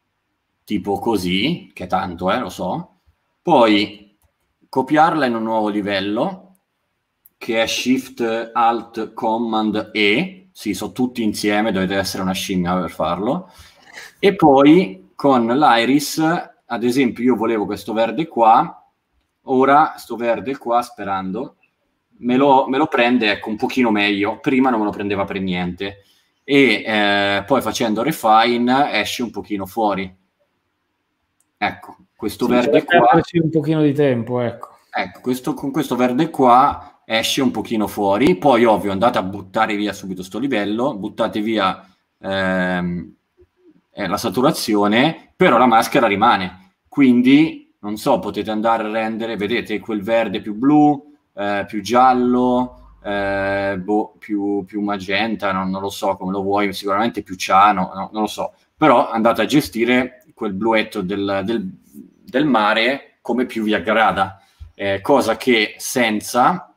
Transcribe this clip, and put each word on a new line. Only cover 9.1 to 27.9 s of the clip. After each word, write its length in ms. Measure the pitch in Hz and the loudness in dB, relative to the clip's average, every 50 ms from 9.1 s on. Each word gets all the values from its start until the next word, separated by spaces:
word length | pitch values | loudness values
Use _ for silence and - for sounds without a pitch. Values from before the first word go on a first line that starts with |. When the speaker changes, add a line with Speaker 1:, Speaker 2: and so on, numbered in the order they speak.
| - | -8
Speaker 1:
Command 800 | - - 113 - 120 120 113 110 110 110 107 98 110 110 - - | -6 -4 -2 -2 -2 -2 -2 -2 -2 0 0 -2 -2 -4 -4 -2
E, 560 | 110 104 101 104 131 185 185 - - - _ | 0 0 2 2 0 -2 -4 -8 -16 -20 _
sì, 220 | _ - - 107 95 | _ -10 -6 -6 -6
sono 180 | - 107 98 | -6 -6 -8
tutti 300 | - - 127 123 - 120 | -4 -4 -4 -4 -2 -2
insieme, 500 | 110 107 104 - - 104 104 104 107 113 | -4 -2 -2 -2 -2 0 0 0 0 0
dovete 240 | 107 190 185 90 98 | 0 -2 -2 -2 -2
essere 280 | 98 - - - 202 190 | -2 -4 -4 -4 -6 -4
una 80 | 92 92 | -4 -4
scimmia 420 | - - - 98 90 87 90 92 | -4 -4 -4 -2 -2 -2 -2 -2
per 140 | 92 85 - | -2 -4 -6
farlo, 600 | - - 78 80 87 87 101 123 147 185 185 - - - - - _ _ _ - - - - - - _ | -6 -4 -4 -4 -4 -4 -2 -2 -4 -4 -6 -12 -20 -20 -20 -20 _ _ _ -20 -20 -20 -20 -20 -8 _
e 160 | - 202 190 | 0 0 2
poi 800 | 196 165 151 135 135 139 147 160 185 190 190 - - - _ _ | 4 6 6 6 8 8 8 8 6 6 2 -4 -14 -20 _ _
con 320 | - - 139 131 123 117 | -2 2 2 4 4 2
l'iris, 720 | 113 120 143 151 120 117 117 113 120 135 147 143 - - 156 160 160 165 151 - - - _ _ | 2 0 2 4 4 4 4 2 2 2 0 0 -2 -4 -2 0 0 0 -2 -4 -10 -16 _ _
ad 180 | - 120 107 113 | -10 -8 -4 -2
esempio, 400 | 123 120 143 131 113 95 117 120 | 0 2 2 0 0 0 0 0
io 120 | 127 120 | 0 2
volevo 320 | 101 113 113 117 107 101 92 | 2 0 0 0 0 -2 -4
questo 260 | 104 98 - 120 - | -6 -8 -8 -6 -2
verde 340 | 110 113 110 107 127 165 - | 0 0 0 0 -4 -6 -4
qua, 560 | - - - - - - 160 165 - - _ _ _ _ _ _ _ _ _ _ _ _ _ | 0 2 4 6 6 6 4 0 -4 -16 _ _ _ _ _ _ _ _ _ _ _ _ _
ora 500 | 127 131 127 131 131 139 151 139 - - - | -2 2 2 4 6 6 4 4 2 -2 -8
sto 180 | - - 117 | -14 -12 -10
verde 420 | 110 120 117 127 104 92 127 135 - | -6 -2 -2 -2 -2 -4 -8 -8 -8
qua, 240 | - 120 117 120 | -4 -2 -2 -2
sperando, 720 | 123 120 - - 101 98 98 95 95 95 92 113 139 170 _ _ _ _ _ _ _ _ _ _ _ _ _ - | -2 -4 -10 -12 -8 -6 -6 -6 -6 -6 -8 -8 -10 -10 _ _ _ _ _ _ _ _ _ _ _ _ _ -8
me 140 | 120 120 123 | -4 0 2
lo, 320 | 131 143 143 135 131 135 - | 4 4 6 4 4 4 2
me 100 | 135 139 | 0 0
lo 100 | 156 151 | 0 0
prende, 440 | - 131 120 120 127 120 110 107 | 0 2 2 2 2 2 2 2
ecco, 160 | 101 - - 110 | 0 -2 -4 -8
un 60 | 107 | -8
pochino 360 | 104 127 - - 131 123 113 | -4 -4 -4 0 0 0 2
meglio, 480 | 104 104 101 104 104 98 101 104 - - | 2 2 2 0 0 0 -2 -4 -4 -4
prima 300 | - 147 135 127 135 135 | -4 0 2 2 2 2
non 100 | 120 107 | 2 0
me 60 | 104 | -2
lo 60 | 104 | -2
prendeva 320 | 95 - 101 101 101 95 98 | -4 -4 -4 -4 -2 -2 -4
per 160 | 92 92 98 | -4 -4 -6
niente, 640 | 95 95 90 90 90 90 87 - 98 98 - - _ _ _ _ _ _ _ _ _ | -4 -4 -4 -4 -4 -6 -6 -8 -10 -10 -10 -14 _ _ _ _ _ _ _ _ _
e, 400 | - 139 139 135 120 107 - - | 0 4 4 6 4 4 0 -2
eh, 580 | 113 107 104 104 101 101 101 101 101 101 98 98 | -2 0 0 2 2 2 2 0 0 0 -2 -2
poi 160 | - 139 120 | 0 0 0
facendo 420 | - 113 98 - 127 113 | 0 -2 -4 -2 -2 -2